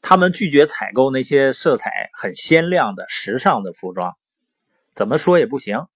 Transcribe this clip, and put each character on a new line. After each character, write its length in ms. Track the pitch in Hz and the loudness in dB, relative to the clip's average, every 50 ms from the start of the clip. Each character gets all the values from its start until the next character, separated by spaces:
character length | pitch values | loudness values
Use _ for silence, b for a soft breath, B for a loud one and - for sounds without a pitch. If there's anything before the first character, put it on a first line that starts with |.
他 140 | - - 190 | 4 4 4
们 160 | 190 180 185 | 4 4 2
拒 180 | 180 - 220 170 | 0 0 -4 2
绝 160 | 143 143 147 | 4 4 4
采 280 | 147 - - - 98 95 | 4 2 -10 -10 -6 0
购 180 | 120 131 135 | 0 0 2
那 100 | 131 131 127 | 0 -2 -2
些 280 | - 143 143 135 135 | 0 2 2 2 2
色 240 | 151 - - 170 139 | 0 0 0 0 0
彩 160 | 113 - 107 - 50 - - _ | 0 -2 -6 -8 -8 -10 -10 _
很 200 | - - 101 90 | -10 -10 -8 -6
鲜 360 | - - - 156 165 165 170 | -6 -2 2 2 2 2 2
亮 260 | 180 175 139 110 98 | 0 0 0 -2 -4
的 100 | 92 92 - | -8 -12 -12
时 280 | - - - 101 104 127 | -10 -10 -8 -6 -6 0
尚 260 | - 196 156 113 98 | 2 2 2 2 -2
的 100 | 92 87 | -8 -12
服 180 | - - 92 | -10 -12 -10
装。 240 | 90 92 87 90 87 _ _ _ _ _ _ _ _ _ _ _ _ _ _ _ _ | -8 -6 -8 -8 -8 _ _ _ _ _ _ _ _ _ _ _ _ _ _ _ _
怎 160 | - 104 104 | -4 -2 0
么 80 | 127 - | 0 0
说 220 | - - 180 175 | 2 4 4 4
也 60 | 143 | 4
不 140 | 113 131 135 | 2 -2 -8
行。 280 | - - 101 117 160 _ _ | -6 -6 -6 -6 -6 _ _